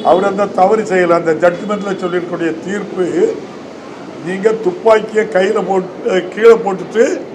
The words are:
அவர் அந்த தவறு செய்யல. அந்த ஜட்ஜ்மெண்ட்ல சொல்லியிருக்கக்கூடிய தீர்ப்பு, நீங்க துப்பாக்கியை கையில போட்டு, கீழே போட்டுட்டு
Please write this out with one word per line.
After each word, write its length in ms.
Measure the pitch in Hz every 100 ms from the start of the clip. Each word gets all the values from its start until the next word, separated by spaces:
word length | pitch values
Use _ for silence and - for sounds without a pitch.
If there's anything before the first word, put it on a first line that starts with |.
அவர் 200 | 139 175
அந்த 220 | 196 190 196
தவறு 360 | 190 190 226
செய்யல. 280 | 214 185 170
அந்த 220 | 170 165
ஜட்ஜ்மெண்ட்ல 600 | 156 175 175 208 202 196
சொல்லியிருக்கக்கூடிய 600 | 185 180 175 165 170 165 131
தீர்ப்பு, 420 | 175 202 185 190 170 160 453 - - - - - - - - -
நீங்க 280 | 151 196 214
துப்பாக்கியை 720 | 214 180 175 220 220 - 214
கையில 380 | 214 185 196 214 185
போட்டு, 640 | 190 175 - 233 185 175
கீழே 260 | 208 226
போட்டுட்டு 500 | 202 190 185 180 208 269 359 -